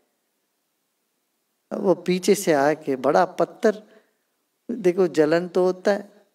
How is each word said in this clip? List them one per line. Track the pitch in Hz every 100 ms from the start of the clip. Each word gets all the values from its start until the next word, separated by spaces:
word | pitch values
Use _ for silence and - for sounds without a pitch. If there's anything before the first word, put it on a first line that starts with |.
| _ _ _ _ _ _ _ _ _ _ _ _ _ _ _ _ _
वो | 214 202
पीछे | 170 180 180 185
से | 196 175
आके | 147 143 151 - 131
बड़ा | 131 180
पत्थर, | 180 - 165 - 220 202 - _ _ _ _ _ _ _ -
देखो | - 180 180 180
जलन | 156 151 170 180
तो | 185
होता | 180 185 202
है, | 202 - _ _